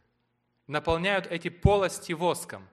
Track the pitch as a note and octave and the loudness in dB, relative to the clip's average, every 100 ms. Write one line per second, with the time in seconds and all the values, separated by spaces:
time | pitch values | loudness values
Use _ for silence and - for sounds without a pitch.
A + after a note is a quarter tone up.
0 | _ _ _ _ _ _ - D3 D3+ E3 | _ _ _ _ _ _ -6 -4 0 0
1 | F#3 G3+ F#3 E3+ E3+ - F#3+ G3+ F#3 - | 2 0 -2 -6 -8 2 4 4 2 -2
2 | - D#3+ F3 C#3 - G2+ F#2+ | -8 -2 -2 -2 -6 -14 -16